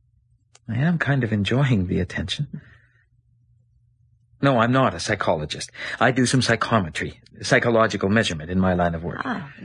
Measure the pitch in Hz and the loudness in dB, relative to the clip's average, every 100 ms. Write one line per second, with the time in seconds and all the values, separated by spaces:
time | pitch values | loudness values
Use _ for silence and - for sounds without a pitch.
0 | _ _ _ _ _ _ - 113 156 165 | _ _ _ _ _ _ -8 -2 0 0
1 | - 143 117 107 95 120 139 113 90 90 | 0 -2 0 0 0 0 2 2 0 -2
2 | 87 - 92 - 147 - - - _ _ | -4 -6 -6 -6 -8 -10 -18 -20 _ _
3 | _ _ _ _ _ _ _ _ _ _ | _ _ _ _ _ _ _ _ _ _
4 | _ _ _ - 139 123 117 131 120 85 | _ _ _ -2 2 4 4 4 2 0
5 | - 104 - 85 76 - - - - - | -4 -2 0 0 -2 -8 -12 -12 -8 0
6 | 117 123 123 131 117 113 - 113 85 - | 2 4 2 2 2 0 2 0 0 -4
7 | - - - - - 127 120 113 110 98 | -8 -10 -20 -10 0 2 4 4 2 0
8 | 98 110 104 82 80 92 92 90 87 82 | 0 2 0 -4 -2 0 2 2 0 -2
9 | 85 - - 233 151 - | -6 -6 -6 -6 -10 -12